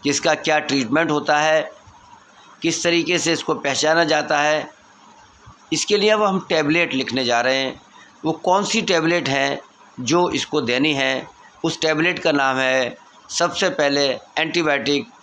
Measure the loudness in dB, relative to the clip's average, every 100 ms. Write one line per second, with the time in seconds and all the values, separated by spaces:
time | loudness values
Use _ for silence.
0 | -2 0 0 0 0 0 0 -2 0 0
1 | 2 0 2 2 4 2 0 -12 -20 -20
2 | -20 -20 -20 -20 -20 -6 -4 -2 0 0
3 | 0 0 0 -2 -2 -2 -2 0 2 2
4 | 4 0 0 0 2 0 -4 -16 -20 -20
5 | -20 -20 -20 -20 -20 -20 -6 -4 0 2
6 | 4 2 2 0 0 0 2 2 0 -2
7 | -4 -2 0 2 2 0 -2 -6 -18 -20
8 | -20 -8 -6 -4 0 0 2 -2 0 0
9 | 2 0 0 0 0 -4 -10 -20 -20 -10
10 | 0 2 2 -2 -4 -4 0 0 0 0
11 | -2 -2 -8 -20 -20 -6 -6 -2 -2 0
12 | 0 0 0 2 2 0 0 0 -2 -6
13 | -20 -20 -10 -4 -4 0 -2 0 0 2
14 | 0 -2 -6 -4 -2 0 0 0 0 -2
15 | -4 -16